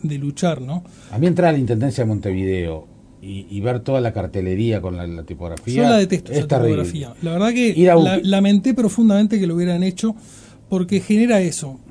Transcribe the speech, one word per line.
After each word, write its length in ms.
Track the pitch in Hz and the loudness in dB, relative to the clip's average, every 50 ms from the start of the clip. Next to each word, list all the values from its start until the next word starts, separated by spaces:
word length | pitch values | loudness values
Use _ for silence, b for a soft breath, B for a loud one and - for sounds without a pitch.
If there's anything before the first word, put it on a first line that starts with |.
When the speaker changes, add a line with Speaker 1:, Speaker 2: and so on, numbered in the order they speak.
| - | -6
Speaker 1:
de 140 | 151 147 | -6 -6
luchar, 440 | 139 143 143 143 - 185 170 156 131 | -4 -6 -6 -6 -2 -2 -2 -2 -2
¿no? 220 | 127 131 160 180 - B B B B B | -6 -8 -8 -8 -10 B B B B B
Speaker 2:
A 60 | B | B
mí 80 | 113 160 | 0 0
entrar 220 | 180 170 175 175 165 | 2 2 4 4 4
a 20 | 156 | 4
la 40 | |
Intendencia 460 | 139 127 113 120 107 131 139 - 131 117 | 2 0 0 0 0 0 -2 -2 -2 -2
de 40 | 110 | 0
Montevideo 760 | 104 98 104 101 92 95 95 95 95 90 87 82 80 78 - - - - - - - - | -2 -2 -2 -4 -2 -2 0 0 0 -2 -2 -4 -6 -10 -12 -18 -20 -20 -20 -20 -20 -20
y, 260 | 95 98 98 98 95 - | -16 -14 -14 -14 -12 -10
y 120 | 101 101 | -8 -6
ver 180 | 101 123 123 113 | -4 -4 -4 -4
toda 220 | 117 139 135 131 | -4 -2 -2 -2
la 100 | 120 113 | -2 -2
cartelería 720 | - 107 92 - - 98 92 92 92 98 113 117 110 95 | -4 -4 -6 -6 -4 -4 -4 -2 -2 -2 0 0 -2 -2
con 160 | 85 92 90 | -4 -6 -8
la, 100 | 87 87 | -8 -8
la 160 | 85 85 82 80 | -8 -10 -10 -12
tipografía 600 | - 85 76 87 82 82 - - 120 127 226 240 | -12 -12 -12 -10 -12 -12 -10 -8 -4 0 2 2
Speaker 1:
Yo 60 | 240 | 4
la 80 | 233 | 4
detesto, 360 | 214 190 180 196 - - - 131 | 4 2 2 -2 -4 -4 -4 -4
Speaker 2:
es 60 | 147 | -2
Speaker 1:
esa 80 | - - | 0 0
Speaker 2:
terrible. 340 | 143 123 117 113 104 - - | 0 2 2 2 0 0 -2
Speaker 1:
tipografía. 300 | 85 85 80 135 120 - - | -4 -6 -8 -10 -10 -12 -8
La 100 | 170 165 | -6 -4
verdad 180 | 165 175 208 233 233 | -2 0 0 0 0
que 160 | 247 240 226 | 2 0 0
Speaker 2:
Ir 200 | 175 160 180 180 | 2 4 6 6
a 40 | 170 | 8
Speaker 1:
la-, 220 | 165 160 - 190 | 6 6 4 2
Speaker 2:
Uki- 60 | 190 - | 0 0
Speaker 1:
lamenté 480 | 190 196 196 196 202 208 202 - 254 226 | 0 2 2 4 4 4 4 4 2 0
profundamente 640 | 254 220 196 - 240 226 214 196 202 214 202 220 208 | 2 0 0 2 4 4 4 4 4 2 2 2 0
que 80 | 190 | 0
lo 80 | 170 165 | 0 0
hubieran 280 | 170 175 180 175 170 185 | 0 0 0 0 0 0
hecho 320 | 190 180 - 214 226 214 B B B B B B B B B B | -2 -2 -2 -4 -4 -4 B B B B B B B B B B
porque 320 | - 196 185 180 180 202 185 | -4 -2 -2 -2 0 -2 -2
genera 400 | 185 - 208 214 233 247 226 196 | 0 2 2 4 4 4 4 2
eso. 380 | 180 165 - - 147 135 135 - - - | 2 0 -4 -6 -10 -10 -12 -14 -14 -8